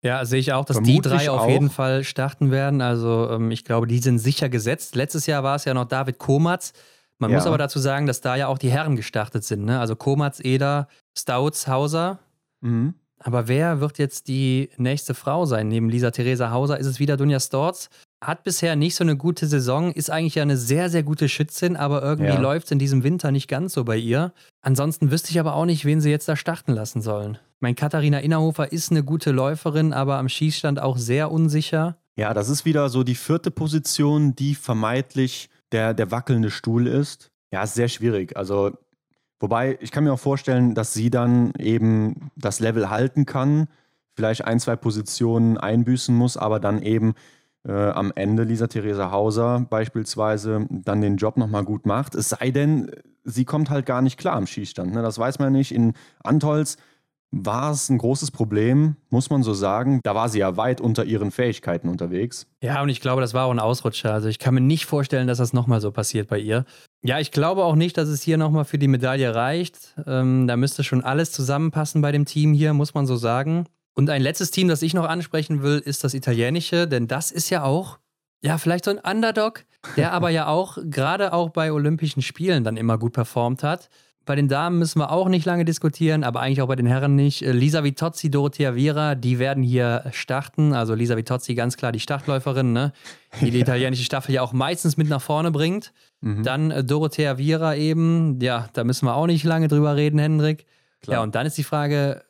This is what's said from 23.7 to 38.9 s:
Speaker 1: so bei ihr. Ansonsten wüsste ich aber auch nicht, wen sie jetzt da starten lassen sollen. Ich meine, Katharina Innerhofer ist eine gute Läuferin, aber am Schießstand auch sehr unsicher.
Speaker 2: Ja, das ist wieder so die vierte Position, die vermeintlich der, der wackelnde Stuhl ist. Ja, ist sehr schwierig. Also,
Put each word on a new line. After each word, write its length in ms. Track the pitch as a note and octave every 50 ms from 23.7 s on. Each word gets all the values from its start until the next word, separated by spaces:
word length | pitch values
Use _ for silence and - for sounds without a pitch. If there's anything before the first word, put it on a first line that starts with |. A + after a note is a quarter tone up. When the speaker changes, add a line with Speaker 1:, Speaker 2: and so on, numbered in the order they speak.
| -
Speaker 1:
so 100 | D3 A#2+
bei 140 | A#2 A2
ihr. 360 | A2+ A#2 A2+ A#2+ C#3 E3 F3+ - _ - _ _ _
Ansonsten 500 | _ C3+ C3+ B2+ C#3+ D#3 D#3+ - - C#3
wüsste 180 | C3+ E3 - -
ich 80 | D#3+ E3+
aber 140 | D#3 D#3 C#3+
auch 100 | D3+ D#3+
nicht, 200 | F3 E3+ D3+ C#3
wen 160 | C#3+ D3+ D#3
sie 80 | D3+ D3
jetzt 160 | D3 D3+ -
da 80 | - D#3
starten 380 | C#3 - - E3 E3 - - B2+
lassen 280 | G#2+ G#2+ G2+ - A#2
sollen. 360 | G#2+ A2+ G#2+ G#2 G#2 G#2 A2 - _ _ _
Ich 60 | _
meine, 140 | - A#2+ A#2+
Katharina 440 | - D3 D3+ - D#3+ D3+ D3+ C#3+ C#3
Innerhofer 520 | C3 D3 E3 D#3+ D#3 D#3+ D#3 - D3+ -
ist 200 | - E3 D#3+ -
eine 120 | E3+ D#3 C#3+
gute 280 | C3+ D#3 D#3+ - D#3
Läuferin, 600 | C3+ C3 C3 C#3 D#3 D#3 - E3+ D3 D#3 D#3+ D#3 C#3+
aber 240 | C3 C3+ C3+ C#3
am 100 | C3+ C3
Schießstand 540 | C3 - - D#3 D#3 D3+ - - D3+ C#3+ C#3
auch 160 | C#3 C3+ C3
sehr 340 | B2+ A#2 A2+ B2 C#3 D#3 D#3
unsicher. 680 | D#3+ D#3+ E3 D#3 D3 D#3 D3+ - - D#3 D#3+ E3+ E3+ _ _ _ _
Speaker 2:
Ja, 160 | - G#2+ G#2 A2+
das 160 | G#2+ G2+ A2+
ist 160 | D3 C#3+ -
wieder 240 | E3 D#3 D3+ C#3+ C3+
so 140 | A#2+ C3 C3
die 120 | B2 B2+
vierte 360 | - - - D#3 E3+ - F3+
Position, 840 | - - D#3+ D#3 D3 D#3 C#3+ - - - D3+ C#3+ D3+ D3+ D3+ C#3+ B2+
die 200 | - C3+ C#3+ C#3+
vermeintlich 920 | - - - A#2+ A2 A2 G#2+ A#2+ C3 C#3 - - C3+ C3 B2+ - - - _ _ _ _ _
der, 220 | - A2 A2 A2+ A2+
der 180 | G#2 A2 F#2+
wackelnde 400 | A2+ A#2 B2 - C3 A#2 A2+ G#2+
Stuhl 360 | - - - A2+ A2+ A#2 A#2+
ist. 440 | B2 B2 C3+ D3 - - _ - _ _ _ _ _
Ja, 120 | - F#2+ G2+
ist 100 | G#2+ -
sehr 140 | A#2 A#2+ A#2
schwierig. 480 | - - A2 A#2+ A2 G2+ F#2 E2+ -
Also, 340 | - G2 F#2 G2+ G2+ G2 G2+ - - _ _